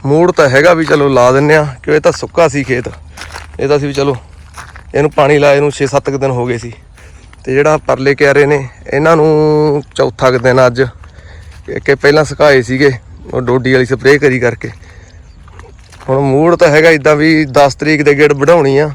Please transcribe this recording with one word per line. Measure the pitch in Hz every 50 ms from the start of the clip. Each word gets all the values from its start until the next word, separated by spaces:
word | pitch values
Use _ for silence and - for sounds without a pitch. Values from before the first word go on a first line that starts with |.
ਮੂਡ | - 135 143 156 170 180
ਤਾਂ | 175 - 156 135
ਹੈਗਾ | 120 135 147 175 175
ਵੀ | 165 160
ਚਲੋ | 151 160 147 143 139
ਲਾ | 135 123 120 123
ਦਿੰਨੇ | 131 139 147 147 156
ਆ, | 156 151 147 131 -
ਕਿਉਂ | - - 147
ਇਹ | 156
ਤਾਂ | 151 175
ਸੁੱਕਾ | 151 - - - - - 165 156
ਸੀ | 120 143 135
ਖੇਤ। | - 127 120 113 - - - - - - - - - - - - - - -
ਇਹ | - 135
ਤਾਂ | 147 143
ਸੀ | 139
ਵੀ | 147
ਚਲੋ | 139 139 143 143 139 - - - - - - - - - - - - - - - -
ਇਹਨੂੰ | 127 143 151
ਪਾਣੀ | 147 - 147 135 151 147
ਲਾਏ | 143 147 139 143
ਨੂੰ | 143 147
ਛੇ | 139 - 143
ਸੱਤ | 131 135 139 - -
ਕੁ | 139 139
ਦਿਨ | 135 135
ਹੋ | 127 123 123
ਗਏ | 127 120 117
ਸੀ। | 110 120 110 - - - - - - - - - - - - - -
ਤੇ | 131 131
ਜਿਹੜਾ | 139 147 156 156 151 -
ਪਰਲੇ | - 131 127 131 139 139
ਕਿਆਰੇ | 131 147 139 139 143 147
ਨੇ, | 143 147 139 139 123 - - - -
ਇਹਨਾਂ | - 139 151 160 165
ਨੂੰ | 160 151 160 156 151 151 151 151 151 151 156 143 147 143 - -
ਚੌਥਾ | - 143 131 - - 135 131
ਕੁ | 127 127
ਦਿਨ | 117 131 123 127 131
ਅੱਜ, | 123 120 120
ਕਿ, | 135 123 - - - - - - - - - - - - - - - - - -
ਕਿ | - - 139
ਪਹਿਲਾਂ | 135 - 143 143 156 151
ਸੁਕਾਏ | 135 143 - 151 151 139 131
ਸੀਗੇ | 120 110 131 131 143 143 131 117 - - - - - -
ਉਹ | - 127
ਡੋਡੀ | 127 120 123 131 120 131
ਵਾਲੀ | 131 127 127
ਸਪਰੇਅ | 117 135 117 117 131 147 143
ਕਰੀ | 143 139 127 127
ਕਰਕੇ। | 120 120 113 - - 117 - - - - - - - - - - - - - - - - - - - - - - - - - - - -
ਹੁਣ | 131 135
ਮੂਡ | 143 139 131 139 156 170 175
ਤਾਂ | 165 175 160
ਹੈਗਾ | 143 156 160 165
ਇੱਦਾਂ | 165 151 135 156 151
ਵੀ | 147 143 160 160 156 156 139
ਦਸ | 127 147 143 139 -
ਤਰੀਕ | - 147 151 156 143
ਦੇ | 151 147 143
ਗੇੜ | 139 151 147
ਵਢਾਉਣੀ | 147 139 139 147 170 175 151 139 135 139
ਆ। | 151 151